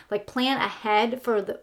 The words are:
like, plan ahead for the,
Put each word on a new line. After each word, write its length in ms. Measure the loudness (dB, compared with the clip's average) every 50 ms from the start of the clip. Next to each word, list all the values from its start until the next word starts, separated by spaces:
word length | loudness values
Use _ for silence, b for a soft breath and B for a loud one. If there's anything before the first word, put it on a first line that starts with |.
| B -6
like, 200 | -6 -6 -6 -4
plan 300 | -2 0 0 0 0 0
ahead 640 | -2 -4 -4 -4 0 2 4 4 4 2 0 -2
for 220 | -2 0 0 0
the, 180 | 0 -2 -6 -8